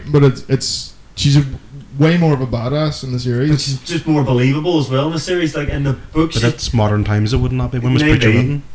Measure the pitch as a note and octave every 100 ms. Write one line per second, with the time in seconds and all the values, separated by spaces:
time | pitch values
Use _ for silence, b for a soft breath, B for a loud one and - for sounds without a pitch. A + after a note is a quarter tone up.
0 | C3 D3 C#3 - - C3 - - - -
1 | - - C#3+ C#3+ C3+ - - - - C3+
2 | D#3 F3 D#3+ C#3 B2+ A#2 A#2+ D3 D3+ D3
3 | C3+ B2 B2 A#2+ D3 D3 C#3 C3+ - E3
4 | D#3+ D3+ B2+ B2 B2+ C#3+ E3+ E3 B2+ C3
5 | D3+ E3 F#3 F3+ D#3+ D3 C3+ C#3 C#3 B2+
6 | - D#3 D#3+ - A#2 - - A#2+ G#2+ G#2
7 | G#2 G#2 G#2+ C3 B2 B2+ B2 B2+ B2 B2+
8 | D3+ C3+ A#2 A#2 C3 C#3+ -